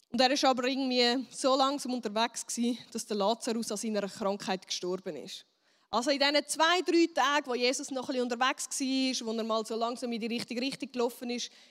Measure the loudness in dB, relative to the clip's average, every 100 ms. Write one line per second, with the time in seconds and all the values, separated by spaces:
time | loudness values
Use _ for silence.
0 | _ 4 4 6 4 4 0 0 2 4
1 | 4 2 -2 0 2 4 4 0 -4 -4
2 | -4 -2 -2 -4 -8 -2 -2 -2 -6 -10
3 | -4 0 0 0 -2 -4 -4 -4 -4 -2
4 | -4 -4 -4 -2 -4 -6 -6 -6 -4 -6
5 | -6 -10 -12 -16 -18 _ _ _ _ -2
6 | 0 2 4 2 0 2 4 4 4 4
7 | 4 4 2 2 0 0 2 0 -4 -6
8 | -4 -2 -2 0 0 0 -6 -4 0 0
9 | 0 -2 -4 -4 0 -2 -2 -2 -2 -4
10 | -4 -4 -4 -4 -4 -4 -4 -6 -6 -2
11 | -2 -2 -8 -6 -8 -12 -20